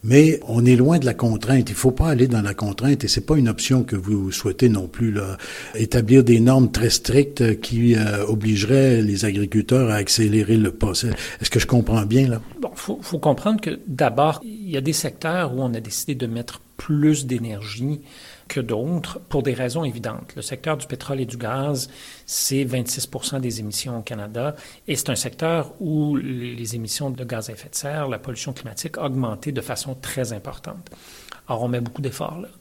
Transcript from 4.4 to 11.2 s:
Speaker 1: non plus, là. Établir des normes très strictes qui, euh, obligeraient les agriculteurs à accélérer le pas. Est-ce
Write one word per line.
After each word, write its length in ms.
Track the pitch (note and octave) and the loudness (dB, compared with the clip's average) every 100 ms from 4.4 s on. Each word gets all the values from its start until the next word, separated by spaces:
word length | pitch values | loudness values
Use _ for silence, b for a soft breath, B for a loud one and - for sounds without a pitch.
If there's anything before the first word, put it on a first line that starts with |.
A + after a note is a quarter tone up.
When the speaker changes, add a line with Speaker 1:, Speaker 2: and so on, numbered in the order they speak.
| G#2+ - B2 | -4 2 4
Speaker 1:
non 200 | G#2 F2+ | 4 -2
plus, 240 | - A#2 | -2 -2
là. 260 | G#2+ G2 G2 B B B - | -2 -4 -8 B B B -4
Établir 500 | A2+ B2 A2 C3 A#2+ | 0 2 8 8 10
des 160 | A#2 | 8
normes 300 | A#2 C3 B2 | 8 6 4
très 180 | - A2+ | 4 2
strictes 720 | - - B2+ C#3 - A#2 G#2+ | 0 2 2 2 2 0 0
qui, 340 | - A#2+ A#2+ A2+ | -2 2 4 4
euh, 300 | G#2+ G2+ G#2 | 2 0 -2
obligeraient 760 | A2 G#2+ G#2 G2+ C3+ C3+ A#2 | 0 2 0 4 4 6 4
les 220 | G#2 G2 A2 | 2 2 0
agriculteurs 680 | G2+ G2+ A2 G2+ B2+ A#2+ | 0 0 0 2 2 4
à 40 | G#2+ | 0
accélérer 640 | G2 - A2 G#2+ G#2 A2+ | 0 2 4 4 4 4
le 140 | G#2 | 4
pas. 200 | - A2 | 0 -2
Est-ce 580 | F2+ A#2+ - | 0 -2 -4